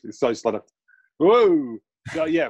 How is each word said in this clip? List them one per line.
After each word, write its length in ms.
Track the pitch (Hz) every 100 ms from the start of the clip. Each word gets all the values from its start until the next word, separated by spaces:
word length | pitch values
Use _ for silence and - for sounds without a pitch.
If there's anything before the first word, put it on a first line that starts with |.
It's 140 | - -
so 140 | 123
slow. 260 | 110 113 104 - _ _ _ _ -
Whoa! 600 | 165 240 214 160 131 110 _ _ -
So, 140 | 160 160
yeah, 220 | 165